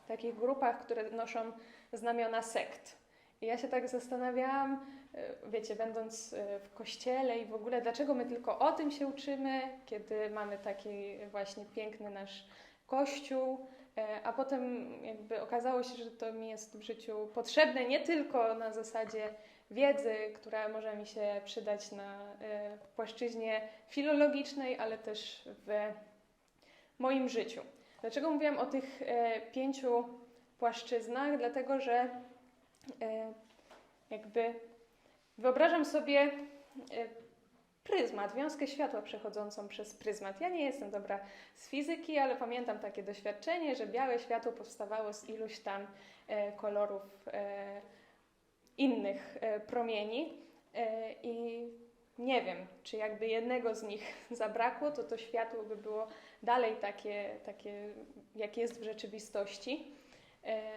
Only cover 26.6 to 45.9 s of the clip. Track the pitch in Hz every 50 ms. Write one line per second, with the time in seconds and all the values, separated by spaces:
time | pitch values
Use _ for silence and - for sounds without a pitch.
26.6 | - - - - - _ _ - 247 262 269 262 254 247 247 226 185 - - -
27.6 | - - - - - - - - - 226 - 285 277 320 302 285 302 294 285 240
28.6 | 247 254 - 269 262 - - - 277 - 240 240 233 233 226 220 220 - - 262
29.6 | 262 269 269 269 262 247 240 240 240 240 - - - - - - - _ _ -
30.6 | 247 233 233 - - - 247 226 220 220 240 262 277 294 294 262 240 240 - 269
31.6 | 254 254 269 269 269 254 240 247 247 247 - - - - - - - - _ _
32.6 | _ _ _ _ - - - - 226 220 220 220 220 220 220 - - - - _
33.6 | - - - - - - _ _ _ - 220 214 214 208 208 233 226 233 233 233
34.6 | - - - - - _ _ _ _ _ _ _ _ _ _ - 214 254 254 269
35.6 | 311 339 339 339 294 285 - 311 294 285 285 277 285 294 285 - 285 - - -
36.6 | - - - 262 - - - 226 233 226 - - - - - _ _ _ _ _
37.6 | _ _ _ _ _ - - - 247 226 - 202 202 202 220 247 285 311 302 -
38.6 | 285 262 - 285 294 277 269 214 208 - - 208 - 214 208 214 208 208 202 -
39.6 | 202 202 - - 208 - - - - 214 202 196 202 196 196 - 330 359 359 339
40.6 | 285 269 254 - 226 202 214 202 196 - 196 202 - - - - - - - -
41.6 | - - - 277 294 311 330 311 320 - 311 294 269 262 240 - 262 226 240 247
42.6 | 240 240 208 208 214 202 - - 190 196 208 - - 208 202 - - 320 339 359
43.6 | 320 294 254 - 220 196 202 240 269 262 240 240 240 - 233 226 226 240 233 -
44.6 | 202 - - - 214 202 214 220 220 208 208 - - - 220 220 220 214 - -
45.6 | - 208 196 202 202 202